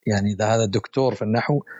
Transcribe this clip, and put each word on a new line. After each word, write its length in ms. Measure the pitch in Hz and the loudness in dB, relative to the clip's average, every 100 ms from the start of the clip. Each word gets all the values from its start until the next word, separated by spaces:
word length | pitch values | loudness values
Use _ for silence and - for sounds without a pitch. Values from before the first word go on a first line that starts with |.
| - | -2
يعني 260 | 104 101 | 0 0
إذا 120 | 95 107 | 0 2
هذا 200 | 113 110 | 2 2
دكتور 500 | 113 - - 131 107 | 0 -2 0 0 0
في 60 | |
النحو 400 | 107 117 - 147 - - | 0 0 0 -2 -4 -14